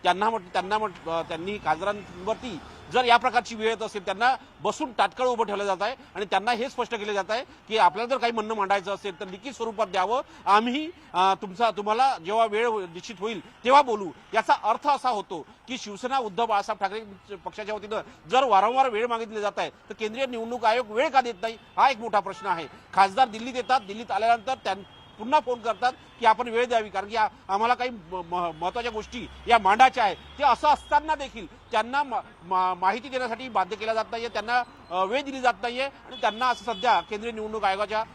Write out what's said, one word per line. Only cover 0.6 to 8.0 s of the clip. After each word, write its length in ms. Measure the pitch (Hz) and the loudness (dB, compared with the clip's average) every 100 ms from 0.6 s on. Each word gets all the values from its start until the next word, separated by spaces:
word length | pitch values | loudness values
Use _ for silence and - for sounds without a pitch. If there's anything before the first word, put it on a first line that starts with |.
| 185 214 | 0 -2
म्हट-, 320 | 214 170 160 | -2 -6 -4
अ, 120 | 165 | -4
त्यांनी 360 | 160 165 180 208 | -4 -6 -6 -4
खासदारांवरती 1000 | 160 156 196 208 185 180 190 220 254 160 - - - | -2 0 0 -4 -8 -10 -6 -4 -6 -12 -14 -20 -2
जर 120 | 185 247 | 0 6
या 120 | 233 | 6
प्रकारची 380 | 254 226 214 226 | 6 0 -2 -2
वेळ 140 | 220 | -2
येत 140 | 220 | -2
असेल, 220 | 220 208 185 | -6 -6 -6
त्यांना 300 | 190 240 247 - - | 0 2 0 -6 -6
बसून 300 | 160 202 302 | -4 -4 -6
ताटकळ 340 | 226 202 - 254 | 0 0 2 -2
उभं 200 | 240 226 | 0 -2
ठेवलं 200 | 202 202 | -2 -2
जात 160 | 185 | -2
आहे 140 | 208 262 - 180 | -2 -6 -12 -10
आणि 100 | 202 | -2
त्यांना 260 | 196 208 | 0 0
हे 180 | 233 254 | -2 -2
स्पष्ट 260 | - 226 226 | -4 -6 -4
केलं 180 | 208 | -4
जात 100 | 202 185 | -4 -2
आहे 140 | 220 | -4
की 340 | 277 - - 220 | -6 -18 -4 4
आपल्याला 320 | 180 196 | 4 4